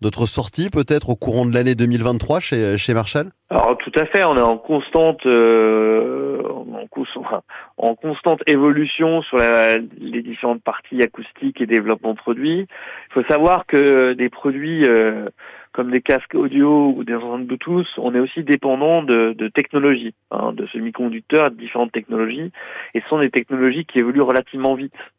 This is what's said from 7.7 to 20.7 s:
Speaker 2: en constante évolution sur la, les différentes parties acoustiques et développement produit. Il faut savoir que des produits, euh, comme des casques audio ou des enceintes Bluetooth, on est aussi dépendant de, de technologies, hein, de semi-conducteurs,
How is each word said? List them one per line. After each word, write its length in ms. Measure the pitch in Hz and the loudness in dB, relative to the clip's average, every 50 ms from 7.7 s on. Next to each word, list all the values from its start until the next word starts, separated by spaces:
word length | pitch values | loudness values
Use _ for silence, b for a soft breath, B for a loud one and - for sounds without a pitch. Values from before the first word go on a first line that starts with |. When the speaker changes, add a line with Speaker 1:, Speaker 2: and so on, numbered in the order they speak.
| B - | B -2
Speaker 2:
en 160 | - 117 117 | -2 -2 -2
constante 480 | - - 156 147 - - 175 160 147 - | -2 -4 -8 -8 -2 0 0 0 2 2
évolution 760 | 160 147 135 139 147 147 147 151 143 - - 160 160 165 165 151 | 2 2 4 4 4 4 2 0 -2 -2 0 0 0 0 0 -2
sur 160 | - - 123 | -2 0 2
la, 400 | 117 117 117 117 113 113 113 113 | 2 4 4 4 4 4 2 0
les 420 | 117 110 - - - - 117 120 | -2 -6 -12 -14 -14 -8 -8 -8
différentes 420 | 117 123 117 - - 120 120 117 - | -8 -8 -10 -6 -2 -2 -2 -2 -4
parties 400 | 120 113 - - - 131 127 120 | -6 -6 -6 -10 -8 0 0 0
acoustiques 600 | 117 - - 110 - - - 139 135 131 - 123 | 0 0 -8 -18 -18 -14 -6 -6 -6 -4 -2 -2
et 40 | |
développement 480 | 110 117 113 104 107 110 - - 113 110 | 0 0 0 2 0 -2 -2 -2 -6 -6
produit. 520 | - - - 120 120 135 156 165 180 196 - | -6 -4 -4 -4 -2 -2 -2 -2 -2 -4 -6
Il 440 | - - - - - - - - - | -12 -18 -18 -18 -18 -18 -20 -6 -4
faut 100 | 135 120 | -4 0
savoir 400 | - 156 147 156 175 185 180 - | 0 2 2 4 4 2 2 0
que 460 | - - 143 143 143 139 131 127 127 127 | 0 2 4 4 6 6 4 4 2 2
des 160 | 123 131 120 | 0 -2 -4
produits, 560 | - - - 139 131 139 147 156 165 160 147 | -4 -4 -4 -4 -4 -2 -4 -4 0 2 4
euh, 440 | 127 117 113 110 110 107 107 104 104 - B B B B B B B - | 4 6 4 4 2 0 -2 -8 -10 -12 B B B B B B B -6
comme 180 | - 123 123 | -6 -4 -2
des 100 | 123 127 | -2 -2
casques 340 | - - 139 127 - - - | 0 2 0 0 0 -2 -2
audio 580 | - 143 135 135 139 143 147 147 147 143 139 131 | -2 -2 0 2 2 4 4 4 4 4 2 2
ou 60 | 120 123 | 0 -2
des 120 | 117 120 | -4 -6
enceintes 320 | 117 120 120 120 123 127 | -6 -6 -6 -8 -8 -6
Bluetooth, 400 | 123 131 123 - 160 175 180 175 - - - | -8 -8 -8 -6 -2 -2 -2 -2 -4 -6 -6
on 160 | 123 123 123 | -4 -2 0
est 60 | 123 | 0
aussi 240 | 131 131 - 170 156 | 0 0 -2 -6 0
dépendant 580 | 139 147 135 - 139 131 131 143 160 165 170 156 | 0 0 0 2 -2 0 0 2 2 2 2 2
de, 320 | 135 123 117 113 113 110 | 2 2 2 2 0 -2
de 120 | 110 110 110 | -4 -6 -4
technologies, 680 | - - 143 - - 143 139 143 139 120 117 113 - _ _ _ | -2 -4 -4 -2 -2 0 2 2 2 0 -2 -8 -12 _ _ _
hein, 220 | 110 101 107 120 117 | -6 -4 -4 -4 -4
de 140 | 110 104 | -6 -10
semi-conducteurs, 840 | - | -10